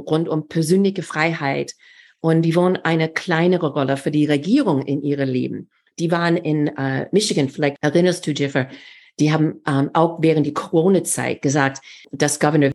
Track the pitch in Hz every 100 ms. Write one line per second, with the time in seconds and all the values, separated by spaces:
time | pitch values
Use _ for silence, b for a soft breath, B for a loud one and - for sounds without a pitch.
0 | - 156 165 156 151 165 156 190 196 190
1 | 160 151 165 160 143 143 143 - b b
2 | b b 160 160 165 165 180 185 165 165
3 | 160 160 - 165 175 180 160 139 135 139
4 | 160 151 151 147 156 269 220 135 139 143
5 | 143 139 135 127 127 - - _ _ -
6 | 165 170 170 170 165 151 147 151 135 135
7 | - 196 208 165 135 - 143 139 151 170
8 | 180 175 - 143 139 139 127 B B B
9 | B - 151 156 156 - - 139 143 165
10 | 165 170 160 156 147 147 - 165 175 185
11 | 175 - 127 - 143 143 135 139 B B
12 | B 135 147 - 151 156 139